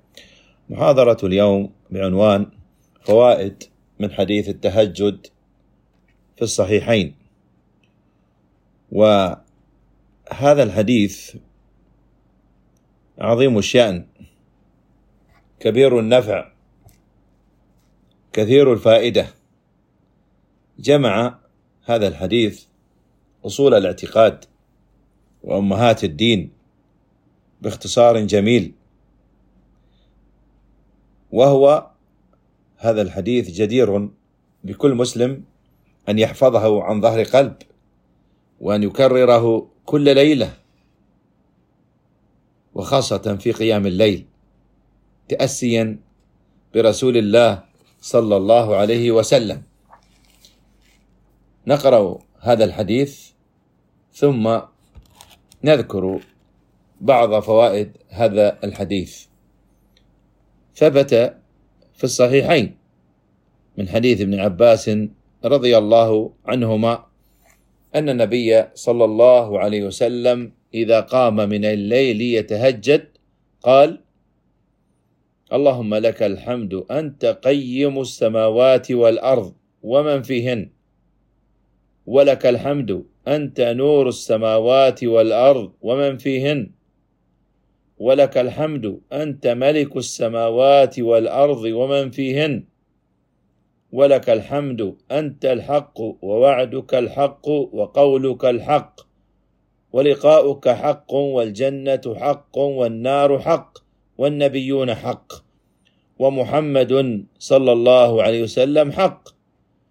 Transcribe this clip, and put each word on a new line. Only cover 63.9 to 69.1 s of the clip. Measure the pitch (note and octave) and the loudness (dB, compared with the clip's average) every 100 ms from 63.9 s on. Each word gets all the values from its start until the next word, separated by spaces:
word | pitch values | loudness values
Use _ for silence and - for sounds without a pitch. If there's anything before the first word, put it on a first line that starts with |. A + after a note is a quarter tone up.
| A2+ B2+ G#2+ | -2 0 0
ابن | G2+ G2 | -2 -2
عباس | G2+ F2 A#2 A2+ - G#2+ G#2 - _ _ A#2 | -4 2 4 4 0 -4 -6 -10 _ _ -2
رضي | C#3+ B2 A2+ | 0 2 2
الله | G#2 A#2 A2+ A2 A2+ - - | 4 4 4 0 -2 -10 -6
عنهما | B2 A2+ A2 A2+ A#2 - _ _ _ _ _ _ _ _ D#3 | -4 -2 -2 -2 -4 -8 _ _ _ _ _ _ _ _ -4
أن | D3+ | -2
النبي | B2 G#2+ A#2+ A2+ A2 - - | 0 0 0 2 2 2 -4
صلى | - A#2+ | -2 0
الله | A2 | 2